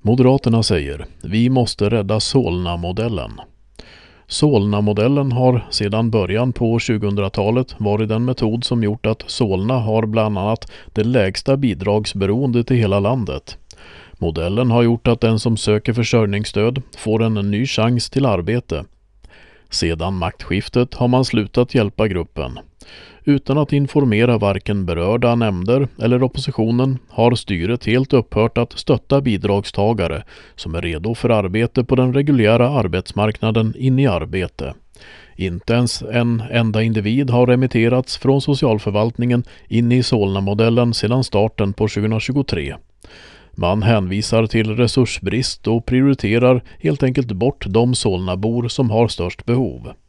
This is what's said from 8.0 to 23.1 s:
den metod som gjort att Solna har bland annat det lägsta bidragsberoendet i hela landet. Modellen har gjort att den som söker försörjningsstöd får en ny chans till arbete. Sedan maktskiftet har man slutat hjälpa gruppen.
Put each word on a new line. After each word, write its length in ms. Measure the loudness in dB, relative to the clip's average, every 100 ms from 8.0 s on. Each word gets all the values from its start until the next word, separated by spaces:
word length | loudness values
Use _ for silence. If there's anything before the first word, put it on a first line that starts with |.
| 0
den 160 | 0
metod 400 | -2 -2 -2 -2
som 180 | -2 -2
gjort 240 | 0 -2 -4
att 180 | -4 -6
Solna 480 | -4 0 0 0
har 320 | -2 0 0 0
bland 320 | 0 0 0
annat 320 | -2 -2 -6 -18 -8
det 120 | -2
lägsta 520 | 0 2 0 -2 -2 0
bidragsberoendet 1120 | 0 0 0 0 -2 -2 0 0 0 0 2
i 60 | 2
hela 240 | 2 2
landet. 580 | 2 0 -2 -6 -10 -20 -20 -20 -20 -20 -20
Modellen 580 | -6 -4 -2 -2 0 2
har 120 | 4
gjort 240 | 2 2 0
att 140 | 2
den 180 | 2 2
som 180 | 0 -2
söker 360 | 0 0 0
försörjningsstöd 920 | -2 2 2 2 -2 -4 0 0 -2 -10 -10
får 260 | -2 0
en 120 | 0
ny 320 | 0 -2 -2 -2
chans 440 | 0 0 0 -2
till 160 | 0 0
arbete. 580 | 0 0 -4 -2 -8 -8 _ _ _ -20 -20 -20 _ _
Sedan 440 | -4 -4 -2 -4
maktskiftet 800 | -4 -6 -6 -6 -6 -2 -2 -2
har 140 | 0 0
man 160 | 2
slutat 500 | 2 -2 -2 0 0
hjälpa 340 | 0 0 0 -2
gruppen. 500 | -2 -6 -8 -10 -10 -18 _ -20 -20 -20